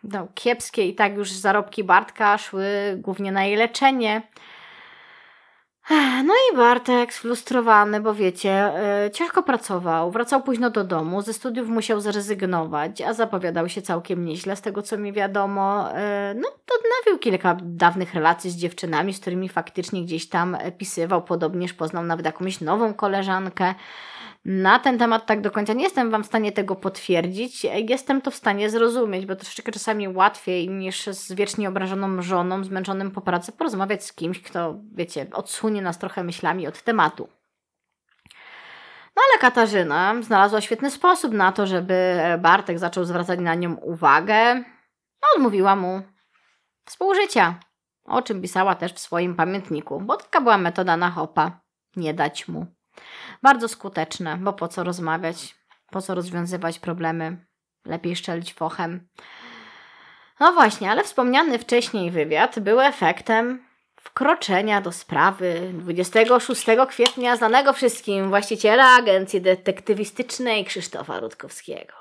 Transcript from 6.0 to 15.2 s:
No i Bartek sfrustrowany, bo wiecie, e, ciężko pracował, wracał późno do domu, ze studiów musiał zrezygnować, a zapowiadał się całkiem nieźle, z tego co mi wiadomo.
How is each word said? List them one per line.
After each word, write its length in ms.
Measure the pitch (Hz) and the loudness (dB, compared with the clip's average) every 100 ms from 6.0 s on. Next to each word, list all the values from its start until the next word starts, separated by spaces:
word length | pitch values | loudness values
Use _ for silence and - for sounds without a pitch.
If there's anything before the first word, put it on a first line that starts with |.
| 277 254 277 | 4 2 4
No 80 | |
i 240 | 440 523 302 | 4 4 6
Bartek 560 | 240 247 240 247 240 | 6 4 2 2 2
sfrustrowany, 880 | - 226 240 - 254 233 214 208 208 | -4 -6 -6 -2 0 6 6 6 2
bo 120 | 214 | -2
wiecie, 380 | 208 190 180 196 196 202 160 208 202 208 | 0 0 0 0 2 2 0 0 0 -2
e, 60 | |
ciężko 320 | - 339 - | -2 0 0
pracował, 680 | 349 240 - 185 175 160 170 | 0 -2 -2 -4 0 0 0
wracał 320 | 220 233 277 | -2 0 0
późno 260 | - 233 240 | 0 0 0
do 140 | 214 | 0
domu, 380 | 190 170 160 185 | -2 -2 -2 -4
ze 120 | 208 | -6
studiów 360 | 220 254 233 226 | -6 -6 -6 -2
musiał 320 | 226 214 214 | -2 0 -2
zrezygnować, 1000 | 208 208 202 202 190 175 160 151 156 208 | -2 -4 -4 -4 -2 -2 -2 -4 -6 -6
a 120 | - | -6
zapowiadał 560 | 220 226 196 175 170 170 | -2 -2 -2 -2 -2 -4
się 120 | 190 | -6
całkiem 440 | 190 170 170 175 170 | -4 -6 -4 -4 -4
nieźle, 300 | 160 190 196 | -6 -6 -8
z 60 | |
tego 200 | 208 202 | -6 -8
co 160 | 202 208 | -8 -6
mi 160 | 208 | -6
wiadomo. 760 | 202 | -4